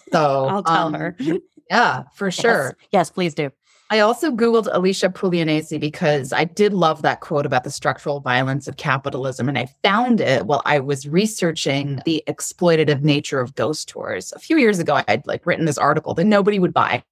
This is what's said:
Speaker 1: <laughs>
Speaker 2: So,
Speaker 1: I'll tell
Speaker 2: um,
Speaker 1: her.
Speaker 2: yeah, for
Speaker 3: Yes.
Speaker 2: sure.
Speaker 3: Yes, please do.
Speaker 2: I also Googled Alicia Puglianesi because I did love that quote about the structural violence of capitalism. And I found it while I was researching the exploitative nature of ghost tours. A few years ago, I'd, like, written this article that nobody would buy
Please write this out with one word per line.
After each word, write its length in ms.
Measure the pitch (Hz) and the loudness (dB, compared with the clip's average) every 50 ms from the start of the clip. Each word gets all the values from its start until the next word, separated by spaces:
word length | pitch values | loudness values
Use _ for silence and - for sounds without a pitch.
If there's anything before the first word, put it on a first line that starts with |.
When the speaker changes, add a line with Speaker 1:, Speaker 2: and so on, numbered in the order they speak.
Speaker 1:
<laughs> 120 | _ - - | _ -4 0
Speaker 2:
So, 340 | 170 156 143 135 139 135 | 2 2 2 2 0 0
Speaker 1:
I'll 160 | 135 196 202 185 | 0 -2 -2 0
tell 220 | 165 165 190 170 160 | 0 0 0 0 -2
Speaker 2:
um, 60 | 151 | -2
Speaker 1:
her. 220 | 151 160 170 180 - 254 311 330 - - _ _ _ _ - | -4 -6 -6 -8 -6 -4 -4 -4 -4 -4 _ _ _ _ -2
Speaker 2:
yeah, 320 | 180 226 240 175 131 135 135 - _ | 2 2 2 2 0 -2 -6 -10 _
for 120 | - 202 | -6 -4
Speaker 3:
Yes. 80 | 190 175 | -4 -2
Speaker 2:
sure. 420 | - - 233 226 175 139 123 - _ _ _ | 0 2 2 2 2 0 -2 -6 _ _ _
Speaker 3:
Yes, 200 | - 196 165 - | 2 2 2 2
please 240 | - - 185 170 147 | 0 -2 -2 -2 -2
do. 160 | - 151 139 - _ _ _ _ _ _ - | -2 -4 -4 -6 _ _ _ _ _ _ 0
Speaker 2:
I 120 | 214 220 | 2 4
also 320 | 208 214 240 - - 311 247 | 4 4 2 2 0 -2 0
Googled 340 | 202 233 233 226 233 196 - - | 2 2 2 4 2 2 2 0
Alicia 380 | 180 180 190 196 - - 185 | 0 2 2 0 2 0 -2
Puglianesi 680 | 185 - - 190 175 170 165 156 156 156 156 - 160 151 | -2 0 -2 0 0 0 0 0 0 -2 -2 -4 -6 -4
because 540 | 147 151 151 - 180 151 147 143 131 135 - | -4 -4 -4 -2 0 2 2 0 0 -2 -2
I 100 | 127 156 | 0 -2
did 320 | 170 - - 208 208 202 | 0 2 2 2 2 4
love 280 | 190 175 156 156 151 151 | 4 2 2 2 2 0
that 180 | 147 127 - | -2 -2 -2
quote 260 | - - 160 143 143 | -4 -4 -2 -2 0
about 160 | 143 131 120 - | 0 0 -2 -2
the 80 | 143 | -2
structural 480 | 139 - - 147 143 - - 160 143 143 | -8 -6 -2 -2 -4 -2 -4 -6 -6 -4
violence 480 | 135 131 123 127 135 131 135 143 - | -2 -2 0 0 0 0 -2 -4 -6
of 120 | - - - | -8 -12 -6
capitalism. 720 | - 151 131 135 - 139 139 131 131 135 127 - 120 135 | -2 -2 -2 -2 -2 -4 -6 -4 -4 -6 -4 -4 -4 -2
And 80 | 143 | -2
I 120 | 120 - 127 _ _ - | -4 -4 -6 _ _ 0
found 360 | 208 196 214 247 254 240 190 | 2 2 2 2 2 2 2
it 260 | 147 127 131 120 92 | 2 2 2 2 2
while 140 | 107 147 - - | 0 0 0 0
I 160 | - 147 147 | 2 0 0
was 260 | 131 139 143 135 139 | 0 -2 -4 -6 -4
researching 920 | 147 147 180 214 220 - - 190 170 160 - - 160 139 139 143 143 139 131 - | -2 0 0 2 0 0 -2 -2 -2 -2 -2 -2 -2 -2 -2 -2 -4 -6 -4 -2
the 160 | 165 160 151 - | -2 -2 -2 -2
exploitative 760 | - 151 - - - - - 180 175 165 160 156 139 147 135 143 | -6 -8 -8 -8 -10 -6 0 2 4 4 4 4 2 2 2 2
nature 360 | 156 143 143 151 - - 135 | 2 2 2 0 -2 -4 -4
of 160 | 123 117 - | -4 -4 -4
ghost 340 | - 120 120 156 - - - | -4 -2 -2 -4 -6 -8 -12
tours. 440 | - - - - 110 95 - - - | -12 -12 -10 -8 -8 -8 -8 -10 -14
A 80 | - | -10
few 160 | - - 320 | -4 0 2
years 240 | 320 247 220 208 180 | 4 4 4 4 2
ago, 200 | 165 160 147 135 - | 2 0 0 0 2
I'd, 180 | - 104 127 - | 0 0 -2 -2
like, 220 | - - - - | -4 -6 -4 -2
written 200 | 170 165 - 160 | -2 -2 0 0
this 120 | 160 139 - | 0 0 0
article 360 | - 143 151 156 - - - | 0 -2 0 -2 -2 -4 -2
that 100 | - 170 | 0 2
nobody 340 | 214 208 202 196 208 208 196 | 4 4 4 4 2 2 2
would 160 | 180 165 160 | 0 0 2
buy 300 | - 113 - - 123 - _ | 2 0 2 0 -2 -6 _